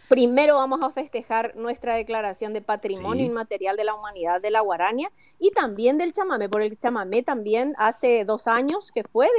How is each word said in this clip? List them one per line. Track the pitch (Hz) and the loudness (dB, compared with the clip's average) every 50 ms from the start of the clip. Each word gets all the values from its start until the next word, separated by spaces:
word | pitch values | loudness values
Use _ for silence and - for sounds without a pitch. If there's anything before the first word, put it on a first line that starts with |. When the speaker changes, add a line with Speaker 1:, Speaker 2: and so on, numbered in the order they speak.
| _ - | _ 2
Speaker 1:
Primero | 254 254 247 240 247 277 302 302 294 | 4 4 4 4 4 4 4 6 4
vamos | 277 262 269 262 285 | 4 4 0 0 -2
a | 269 269 | -2 -4
festejar | - 262 302 277 - 233 - - 226 226 226 233 - | -4 -6 -8 -8 -8 -10 -6 -2 -2 -2 -2 -4 -6
nuestra | 220 226 240 240 - - 240 226 | -8 -8 -8 -8 -6 -4 -4 -4
declaración | 226 214 226 226 220 214 202 185 - 220 214 | -4 -4 -4 -6 -4 -4 -6 -6 -6 -8 -6
de | 214 208 | -8 -6
Patrimonio | 208 - 220 214 - 202 196 185 185 202 233 262 269 | -4 -4 -4 -4 -4 -6 -6 -6 -4 -4 -2 -2 -2
Speaker 2:
Sí. | 240 | -2
Speaker 1:
Inmaterial | 233 226 226 - 208 185 185 190 202 214 | -2 -4 -6 -6 -6 -4 -2 -2 -2 -2
de | 208 | -2
la | 214 214 | -4 -4
Humanidad | 214 214 208 202 185 165 170 175 185 | -6 -8 -12 -8 -6 -2 -2 -2 0
de | 196 208 | 0 0
la | 214 220 | 2 2
Guarania | 214 196 175 165 180 202 226 262 320 403 _ _ _ _ _ - | 2 0 0 0 0 0 0 -2 -4 -6 _ _ _ _ _ 2
y | 339 415 | 2 4
también | 403 415 311 233 202 202 233 254 285 | 4 4 0 0 0 2 2 2 4
del | 311 349 339 | 2 0 -2
chamamé, | - 403 381 381 285 220 202 190 | -2 -2 -2 -2 -2 -2 -2 -2
porque | 214 214 214 | 0 0 -2
el | 214 214 - | -2 -2 -2
chamamé | - 240 247 220 190 185 208 240 | -2 -2 -2 -2 -4 -2 -2 -2
también | 240 - 277 226 208 214 214 233 254 294 285 - | 0 0 -2 -4 -2 0 0 0 0 -2 0 0
hace | 214 220 240 - - 247 240 226 202 | 0 0 0 2 2 2 4 2 2
dos | 196 214 240 - | 0 -2 -2 0
años | 240 226 240 269 285 339 415 - - | 0 2 2 2 0 -2 -4 -6 -6
que | - 226 208 | -8 -8 -6
fue | - - 226 277 403 480 | -2 0 2 4 4 4